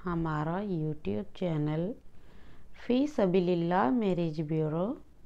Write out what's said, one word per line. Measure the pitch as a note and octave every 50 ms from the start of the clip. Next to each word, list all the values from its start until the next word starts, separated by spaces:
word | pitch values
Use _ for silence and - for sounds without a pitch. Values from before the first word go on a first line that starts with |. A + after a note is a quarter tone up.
| -
हमारा | F#3 F3 E3+ E3 D#3+ D#3 D3+ D3+ D#3+ E3+ F#3
YouTube | G#3 G#3 F#3 D#3+ D#3 D#3 D3+ D3 - F#3+ G3+ G#3 G3+ - -
चैनल | - F#3 F3+ D#3+ D3+ D3+ D3+ D3+ D#3+ E3+ G#3 C4+ - - - - - - - - - - - - - - - - -
फी | - - A#3+ B3+ C#4 D4+
सबीलिल्लाह | D4 - G#3 F3+ F3 F#3+ F3 E3+ F3+ E3+ E3+ E3+ F3+ F#3 G#3+ B3+ C4
मैरिज | B3 A3 G3 F3+ E3+ F3 E3 D3+ D#3+ D#3+
ब्यूरो। | D3 D#3+ D#3 D#3 D3+ D3+ E3 F3+ G#3+ D4 - - - - - -